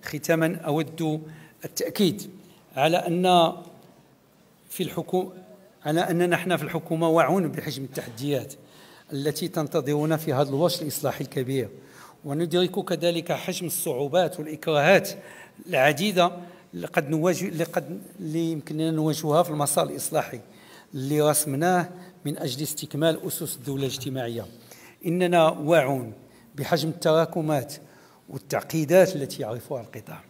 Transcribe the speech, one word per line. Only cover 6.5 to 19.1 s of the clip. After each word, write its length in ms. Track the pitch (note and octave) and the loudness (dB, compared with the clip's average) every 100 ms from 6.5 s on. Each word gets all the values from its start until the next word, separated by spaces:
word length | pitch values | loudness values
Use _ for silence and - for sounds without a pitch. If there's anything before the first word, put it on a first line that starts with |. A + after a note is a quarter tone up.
| E3 | -2
في 60 | |
الحكومة 460 | D3+ E3 - D#3+ E3 | -2 -6 -4 0 4
واعون 380 | D#3+ C3+ F#3 E3 | 4 6 4 0
بحجم 360 | C3+ D3+ B2+ | -2 -6 -8
التحديات 720 | C3+ - C3+ A2+ C#3+ C#3 A2 - - - - - - | -8 -10 -10 -8 -2 -2 -4 -16 -20 -20 -20 -20 -12
التي 340 | C#3 C#3+ D3 E3 | -4 -4 -2 -4
تنتظرنا 720 | - D3 E3+ C3+ D3 D3+ D#3 | -4 -2 -2 0 0 0 0
في 160 | D#3+ | 0
هذا 160 | C3 C#3+ | 0 2
الوش 320 | C#3 E3+ F3 | 2 0 0
الإصلاحي 420 | D3+ - C#3 - | -6 -4 -4 -4
الكبير، 460 | C3+ - B2+ C3+ G#2+ - - - - - D3 | -6 -4 -2 -2 -4 -8 -20 -20 -20 -16 -6
وندرك 540 | C#3+ E3+ F3 F3+ F#3+ F#3 | -4 0 2 0 -2 -4
كذلك 460 | E3 E3+ E3+ E3 | 0 0 0 -2
حجم 340 | C#3+ - F#3 F3 | -4 -4 -6 -4
الصعوبات 760 | - - B2+ C#3+ D#3+ E3 F#3 | -4 -4 -2 0 2 2 -2
والإكراهات 720 | D3+ D#3 - D3+ D3 F#3+ - - - - - - - | -10 -8 0 2 6 4 4 -10 -16 -20 -20 -20 -4
العديدة 640 | E3 C3+ C#3+ G3+ F3+ F3 F3 - - - | 4 4 4 0 4 2 2 -16 -20 -16
اللي 140 | F3 E3+ | -10 -2
قد 220 | - C#3+ | -2 0
نواجه-، 340 | D#3 E3+ D#3 | 2 2 2
اللي 200 | F#3 E3 | -2 -2
قد، 380 | E3 - C#3+ F#3 F#3 - | -2 -2 -4 -12 -12 -10
اللي 320 | E3+ D#3 E3 | -6 -2 -2
يمكننا 400 | D#3+ - D#3 D#3+ | -4 -6 -2 0
نواجهها 520 | D#3+ D#3 | 0 0